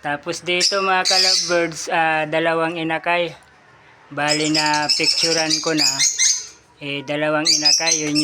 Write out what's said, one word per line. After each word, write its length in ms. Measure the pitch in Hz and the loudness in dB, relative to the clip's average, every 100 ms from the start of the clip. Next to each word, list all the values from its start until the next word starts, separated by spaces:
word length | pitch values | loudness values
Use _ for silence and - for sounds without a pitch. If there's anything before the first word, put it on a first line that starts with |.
Tapos 400 | 151 147 175 160 | -4 -6 -4 -8
dito 400 | 165 180 - 202 | -2 0 2 0
mga 240 | 190 185 180 | 2 2 2
ka-lovebirds, 840 | 190 185 185 170 175 170 156 - | 2 2 0 2 0 0 -4 -4
ah, 300 | 175 160 156 156 | 0 2 0 0
dalawang 520 | 160 165 165 165 170 | 0 0 0 0 -2
inakay. 560 | 160 165 175 175 170 151 - - - - - - - | -4 -2 0 0 -2 -6 -20 -20 -20 -20 -20 -20 -14
Bali 400 | 143 147 151 156 | -4 0 0 0
na 400 | 156 151 151 147 | 0 0 0 0
picturean 600 | - 156 - 165 165 160 151 | 0 0 0 0 0 0 -2
ko 120 | 165 156 | 0 0
na. 120 | 147 - - - - - - - _ - | 0 0 0 2 0 0 -6 -18 _ -14
Eh, 240 | 143 143 139 | -8 -8 -4
dalawang 400 | 147 151 151 151 | -2 0 0 2
inakay, 480 | 151 151 - 165 160 | 2 2 2 2 0
yun 200 | 151 147 | 0 0